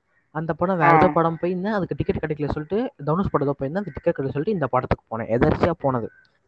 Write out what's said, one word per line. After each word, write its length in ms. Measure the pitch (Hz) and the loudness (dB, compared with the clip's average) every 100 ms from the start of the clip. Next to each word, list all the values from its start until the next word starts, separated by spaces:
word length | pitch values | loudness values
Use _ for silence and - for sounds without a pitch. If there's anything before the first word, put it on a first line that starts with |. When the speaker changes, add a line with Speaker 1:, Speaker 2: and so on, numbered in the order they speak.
| _ _ _ | _ _ _
Speaker 1:
அந்த 200 | 151 160 | -8 -6
படம் 240 | 160 175 185 | -2 0 4
வேற 180 | 156 165 | 6 6
ஏதோ 100 | 165 | 6
Speaker 2:
ஆ. 60 | |
Speaker 1:
படம் 260 | 160 165 165 | 4 2 0
போயிருந்தேன், 300 | 175 185 196 | -4 -2 -2
அதுக்கு 240 | 214 175 147 | -2 -4 -4
டிக்கெட் 260 | 165 190 | -4 -4
கிடைக்கல 260 | 156 147 143 | -4 -4 -4
சொல்லிட்டு, 420 | 151 151 202 254 - 147 | -4 -4 -4 -4 -6 -2
தனுஷ் 240 | 165 196 | -2 0
படம் 160 | 151 143 | 0 0
ஏதோ 80 | 139 | -2
போயிருந்தேன், 180 | 135 175 | -4 -4
அந்த 140 | 190 | -6
டிக்கெட் 220 | 131 - 160 | -4 -2 -2
கிடைக்கல 140 | 135 | -4
சொல்லிட்டு 220 | 131 170 | -2 -2
இந்த 160 | 202 135 | -2 0
படத்துக்கு 380 | 127 127 - _ | 0 0 -6 _
போனேன். 180 | 113 110 | -8 -2
எதர்ச்சியா 460 | 117 147 160 180 | 2 2 2 0
போனது. 380 | 160 139 127 110 - _ _ | 0 0 0 -4 -12 _ _